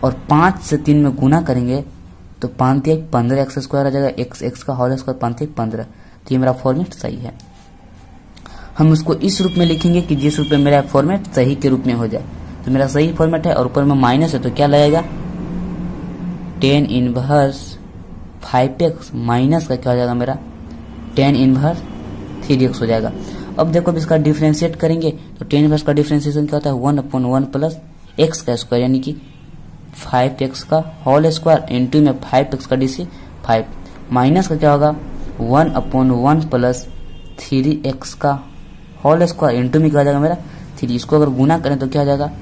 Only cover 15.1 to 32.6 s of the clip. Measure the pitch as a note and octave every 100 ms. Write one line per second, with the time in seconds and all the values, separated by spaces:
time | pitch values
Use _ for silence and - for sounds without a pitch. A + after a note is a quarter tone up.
15.1 | - - - - - - - - - -
16.1 | - - - - - C3+ C#3+ C#3+ B2 B2
17.1 | A#2+ C3 D3 C#3 C3+ - - - - -
18.1 | - - - - B2+ C3 C3 E3+ D#3+ -
19.1 | B2 A#2 A#2+ C3 E3 D#3+ B2+ B2+ B2 B2
20.1 | A#2+ B2 C#3+ - - - - - - -
21.1 | - C#3 C3 C3 C3 D3 E3+ - - -
22.1 | - - - - C3+ B2+ G#2 A2+ A2+ A2
23.1 | - - - - - D#3+ E3 E3+ E3 D#3
24.1 | D#3+ D3+ D3+ D#3 D3+ E3+ D#3+ D#3+ E3 D#3+
25.1 | D3 - - - D3 D3+ D3+ D3 D3 D3
26.1 | D3+ C#3+ D3 D3 D3 D3 C3 C3 D3 C3+
27.1 | C3+ B2 C3 C#3 C3+ D#3 D#3+ - - -
28.1 | - D#3+ D#3+ - A#2 - A#2+ B2+ C3 C3
29.1 | D3 - - - - - - - - -
30.1 | B2+ C3 C3+ C3+ C3 - D#3 D#3+ - -
31.1 | C#3 D#3+ D#3+ E3 D#3 - B2 B2+ D3+ D3+
32.1 | C3 - C3 C3+ C3